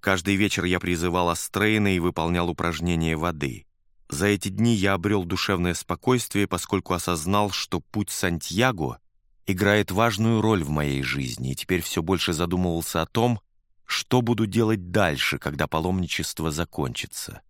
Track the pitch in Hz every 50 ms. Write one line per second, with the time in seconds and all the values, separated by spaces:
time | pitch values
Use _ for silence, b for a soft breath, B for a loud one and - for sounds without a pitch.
0 | - - 95 92 80 101 101 95 104 101 - - 85 90 90 90 90 87 87 82
1 | 82 90 85 90 90 87 85 - - - - 98 101 107 107 107 107 101 95 90
2 | 82 90 85 - 80 82 87 87 87 87 85 - - 87 85 78 82 87 87 82
3 | 82 82 80 78 78 87 87 78 71 69 60 - - _ _ _ _ _ _ _
4 | - _ - 71 87 101 104 98 - 101 95 98 110 120 117 104 95 98 98 92
5 | 82 101 104 101 92 85 95 92 - - 101 87 87 87 85 - - _ 90 85
6 | - - 127 123 117 - - 101 101 95 - 87 - - - 98 - - 92 87
7 | - - 90 82 76 87 98 101 104 101 95 - - - - 87 - _ - 107
8 | 104 - - - - 90 85 82 - - 80 92 120 131 123 87 78 65 58 -
9 | _ _ _ _ _ _ _ _ _ - 98 90 101 101 104 107 101 - 90 95
10 | 113 117 107 95 110 113 117 110 104 110 110 95 80 71 76 76 73 71 69 67
11 | 67 65 67 69 67 64 58 64 62 65 67 - - - 92 90 82 - - -
12 | 82 82 95 87 - - 87 76 87 87 87 90 90 90 85 85 82 - - 85
13 | 80 - _ 113 113 123 120 107 _ _ _ _ _ _ _ _ _ - - -
14 | - _ - 127 120 113 120 107 113 104 95 110 117 107 110 104 90 87 90 110
15 | 101 85 76 65 - - 76 67 - - 71 69 76 76 - 80 80 90 92 95
16 | 90 85 - - 80 - - - 80 82 76 76 85 - - - 76 65 60 -
17 | - - - - - - - - _ _